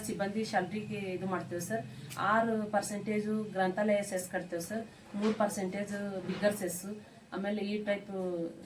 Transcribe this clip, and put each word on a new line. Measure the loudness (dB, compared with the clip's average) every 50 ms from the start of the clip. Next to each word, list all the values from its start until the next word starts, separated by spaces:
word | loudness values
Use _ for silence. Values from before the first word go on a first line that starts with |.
| -2
ಸಿಬ್ಬಂದಿ | -2 -2 0 0 0 0 0 0
ಸ್ಯಾಲ್ರಿಗೆ | 2 2 2 2 2 -2 -4 -4 -4 -4
ಇದು | -4 -2 -2 -2 -2 0
ಮಾಡ್ತೇವೆ | 0 0 -2 -2 -2 -4 -4
ಸರ್. | -2 0 -2 -2 -2 -4 -10 -12 -12 -8 -4 0
ಆರು | 2 4 6 6 4 4 2 0 0 2
ಪರ್ಸೆಂಟೇಜು | 2 0 0 0 -4 -4 -2 0 0 0 2 2 0 0 0
ಗ್ರಂಥಾಲಯ | -2 2 2 2 2 4 2 4 4 4 4
ಸೆಸ್ | 2 0 -2 -2 -2 -2
ಕಟ್ತೇವೆ | -4 -4 -4 -2 -4 -4
ಸರ್, | -4 -2 -4 -4 -6 -6 -12 -18 -16 -8 -2
ಮೂರು | 2 2 2 4
ಪರ್ಸೆಂಟೇಜ್ | 4 4 2 4 0 0 0 0 -2 -2 -2 -2 -4 -4 -2 -4 -4 -2
ಬಿಗ್ಗರ್ | -2 -2 4 4 4 4
ಸೆಸ್, | 4 0 -2 -2 -4 -6 -8 -8 -10 -10 -16 -18 -20 -14 -8 -4
ಆಮೇಲೆ | -2 0 0 0 0
ಈ | 0 0 0 0 2
ಟೈಪ್ | 2 0 0 0 -4 -4 -2 0 0 0 0 -2 -2 -4 -8 -10